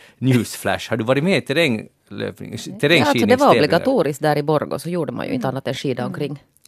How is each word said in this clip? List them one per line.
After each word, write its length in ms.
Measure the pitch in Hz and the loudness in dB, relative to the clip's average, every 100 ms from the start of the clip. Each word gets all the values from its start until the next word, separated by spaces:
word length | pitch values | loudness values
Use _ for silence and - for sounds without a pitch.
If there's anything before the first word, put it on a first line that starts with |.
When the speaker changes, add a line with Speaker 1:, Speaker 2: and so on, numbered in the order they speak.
| - - | -20 -2
Speaker 1:
Newsflash, 720 | 127 127 101 - 101 92 - | 2 4 2 -4 -2 -2 -2
har 80 | 113 | -2
du 60 | |
varit 200 | 113 135 | 0 0
med 140 | 175 165 | 2 0
i 40 | |
terränglöpning, 1080 | - 139 160 107 110 _ - 104 104 98 104 | 0 0 0 0 -6 _ -16 -10 -8 -8 -12
Speaker 2:
Ja, 40 | |
alltså, 160 | 113 - | -12 -12
det 80 | 196 | -2
Speaker 1:
terrängskidningstävlingar? 580 | 147 - 294 254 214 254 | 2 4 4 2 2 4
Speaker 2:
var 180 | 277 139 | 6 4
obligatoriskt 640 | 147 170 254 262 147 151 | 4 2 2 2 0 0
där 160 | 151 147 | 0 0
i 60 | |
Borgå, 360 | 147 151 - - | 2 0 0 -6
så 100 | 165 | -6
gjorde 220 | 175 143 | -6 -4
man 160 | - - | -6 -4
ju 60 | |
inte 140 | - 131 | -4 -4
Speaker 3:
Mm. 80 | 131 | -4
Speaker 2:
annat 120 | 127 | -6
än 60 | |
skida 280 | 127 143 123 | -4 -4 -2
Speaker 3:
Mm. 80 | 127 | -4
Speaker 2:
omkring. 300 | 135 143 143 _ _ | -4 -6 -8 _ _